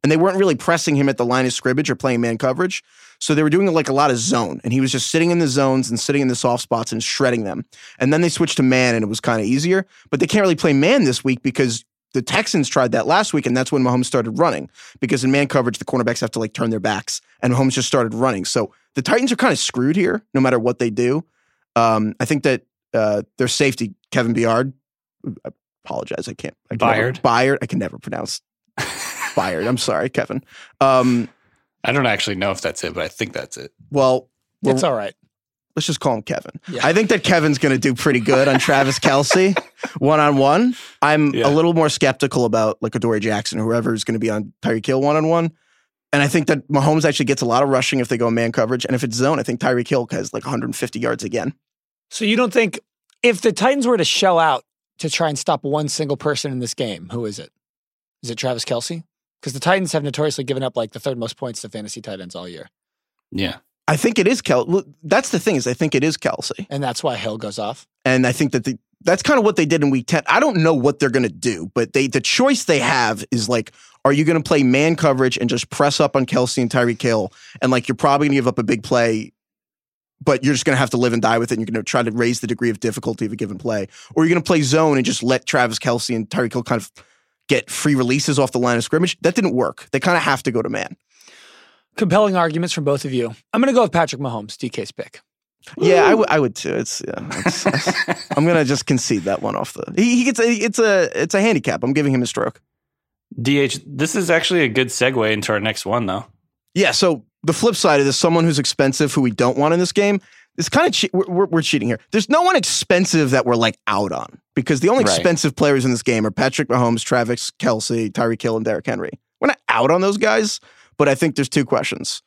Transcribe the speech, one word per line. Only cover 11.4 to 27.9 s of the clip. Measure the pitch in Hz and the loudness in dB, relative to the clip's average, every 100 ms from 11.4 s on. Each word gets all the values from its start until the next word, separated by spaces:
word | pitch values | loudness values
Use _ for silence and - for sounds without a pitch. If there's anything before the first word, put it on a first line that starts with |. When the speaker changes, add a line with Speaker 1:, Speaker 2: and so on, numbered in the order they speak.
Speaker 1:
because | 131 123 131 113 - _ _ | -2 0 0 -2 -10 _ _
the | 135 | -6
Texans | 117 190 220 190 135 | -2 -2 0 0 2
tried | - 123 | 2 2
that | 117 123 | 0 2
last | 180 214 | 2 2
week, | 151 135 | -2 0
and | 123 | 0
that's | 131 | 0
when | 143 | 0
Mahomes | 127 123 123 | 2 0 0
started | 135 113 110 | -2 -2 0
running, | 165 90 98 _ - - | 0 0 -8 _ -20 -8
because | 123 131 | -2 0
in | 131 | 2
man | 139 139 | 2 2
coverage, | 143 123 110 | 0 0 -4
the | |
cornerbacks | - 131 117 120 | -4 -2 0 -2
have | 113 | -4
to, | - | -4
like, | 110 | -6
turn | - 120 | -4 -4
their | 113 | -2
backs, | 107 98 - - _ _ | -2 -2 -4 -12 _ _
and | 120 | 0
Mahomes | 120 131 | 2 2
just | 127 120 | 0 0
started | 139 113 | 0 0
running. | 113 131 101 90 | 0 -2 -2 -4
So | 123 104 _ _ | -4 -4 _ _
the | - | -8
Titans | 123 214 254 | 0 0 0
are | 240 | 0
kinda | 254 160 | 0 0
screwed | - 123 127 175 | -2 -2 0 2
here, | 180 214 _ 139 | 0 -2 _ 0
no | |
matter | 131 123 | 2 2
what | 113 120 | 0 -2
they | 120 | -2
do. | 107 120 143 - _ _ _ _ - | 0 0 0 -4 _ _ _ _ 2
Um, | 117 110 107 - | 2 2 0 -4
I | 120 | -2
think | 151 | 0
that, | 143 131 _ _ _ | 0 0 _ _ _
uh, | 117 107 104 107 - | -2 0 0 -4 -4
their | 127 | -2
safety, | - 139 - 113 - _ | 2 0 0 -8 -10 _
Kevin | 143 117 117 | -2 0 0
Byard, | 117 113 135 131 _ _ _ _ - 95 | 2 0 -2 -8 _ _ _ _ -14 -12
I | - _ _ _ | -16 _ _ _
apologize, | - - - - - | -10 -8 -6 -8 -10
I | - | -10
can't, | - - _ | -12 -12 _
I | 113 | -2
can | 117 | 0
never | 110 117 | 2 0
Speaker 2:
Byard? | 120 | 0
Speaker 1:
Byard, | 131 117 131 139 | 2 4 2 0
I | - | -2
can | - | -4
never | 92 | -6